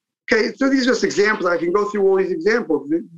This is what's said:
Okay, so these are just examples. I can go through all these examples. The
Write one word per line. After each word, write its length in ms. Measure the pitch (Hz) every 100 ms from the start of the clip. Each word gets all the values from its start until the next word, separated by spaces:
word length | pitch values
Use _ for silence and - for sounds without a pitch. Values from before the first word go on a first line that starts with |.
| _ _ -
Okay, 200 | 226 233
so 140 | - 269
these 180 | 269 247
are 40 |
just 140 | 233
examples. 420 | 180 139 208 214 175
I 100 | 175
can 140 | 170
go 180 | 196 202
through 200 | 208 190
all 80 | 190
these 160 | 180
examples. 560 | 170 180 233 - 147 -
The 180 | 233 -